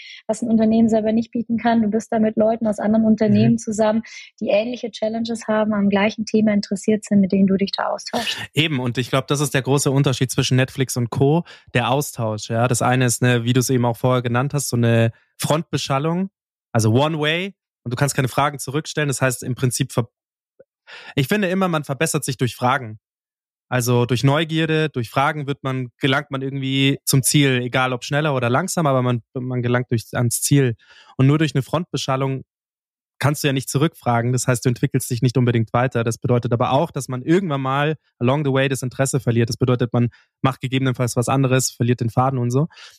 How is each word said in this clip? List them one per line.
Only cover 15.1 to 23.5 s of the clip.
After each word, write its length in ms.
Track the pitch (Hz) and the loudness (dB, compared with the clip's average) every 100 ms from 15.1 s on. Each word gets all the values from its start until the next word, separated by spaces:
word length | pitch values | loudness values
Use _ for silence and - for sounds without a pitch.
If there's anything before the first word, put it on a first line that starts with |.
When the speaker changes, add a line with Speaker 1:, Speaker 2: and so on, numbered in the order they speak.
| - _ - | -2 _ -8
Speaker 2:
Frontbeschallung, 960 | - 147 165 143 - 139 156 170 196 _ _ _ _ | -2 -2 -2 -6 -2 -2 -2 -2 -4 _ _ _ _
also 200 | 117 110 | 0 2
One 280 | 117 151 160 | 4 2 0
Way, 340 | 147 165 196 - _ _ | -2 -2 -4 -10 _ _
und 80 | - | -8
du 40 | 123 | -2
kannst 200 | 139 - | -2 0
keine 120 | 131 | -2
Fragen 300 | - 143 143 | 0 -2 -2
zurückstellen. 520 | - 135 - - 147 | -6 -6 -6 -4 -2
Das 120 | 131 | 0
heißt, 220 | 131 123 | -2 -2
im 100 | - | -6
Prinzip 380 | 123 131 - 131 | -2 -2 -2 -4
ver-, 180 | - 113 _ _ _ _ _ _ _ - - - | -4 -6 _ _ _ _ _ _ _ -20 -20 -8
ich 140 | - 135 | -2 0
finde 220 | 208 190 | 0 0
immer, 180 | 190 190 | 0 0
man 160 | 156 | -2
verbessert 400 | 147 131 160 151 | -4 -4 -2 -2
sich 140 | 139 135 | -4 -4
durch 180 | 123 - | -4 -2
Fragen. 420 | 127 135 120 110 _ _ _ _ _ | -2 -2 -4 -16 _ _ _ _ _